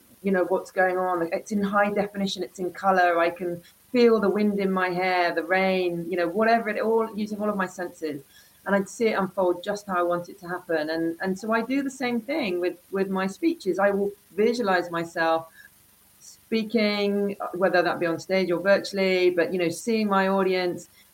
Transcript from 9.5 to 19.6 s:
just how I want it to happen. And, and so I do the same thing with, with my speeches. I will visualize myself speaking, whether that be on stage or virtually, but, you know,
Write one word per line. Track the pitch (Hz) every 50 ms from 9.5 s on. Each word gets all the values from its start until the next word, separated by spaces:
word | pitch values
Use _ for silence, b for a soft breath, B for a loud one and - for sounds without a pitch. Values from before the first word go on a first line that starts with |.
| 175 175 -
just | 208 202 202 -
how | 196 185
I | 175 175
want | 175 175 175 175
it | - - -
to | 180
happen. | 170 180 175 - - 165 156 151 156
And, | 160 165 165 165 165 -
and | 190 190 185 190
so | 220 214 226
I | 233
do | 226 247 262 285 269
the | 277
same | - - 262 240 240 233
thing | 220 269 294 330 247 190 180 175
with, | 175 180 - - - -
with | 190 196 190 196
my | 190 190 190
speeches. | 190 - - - 165 - - - 190 175 190
I | 196 202
will | 196 196 196 196 - - _ - -
visualize | 202 214 240 233 247 214 196 185 180 170 175
myself | 170 165 170 165 - 175 165 165 165 165 165 B B B B B B _ _ _ _ _ _ _ _ _
speaking, | - - - - _ - 226 226 214 214 - 226 208 208 208 202 202 202 202 202 202 202 202 - - - -
whether | 175 190 180 175 180
that | 160 175 - 151
be | 170
on | 170 165 147
stage | - - 190 190 190 170
or | 175 170
virtually, | 175 196 196 190 190 - 202 190 190 190 185 185 180 180
but, | 180 175 160 - 185
you |
know, | 180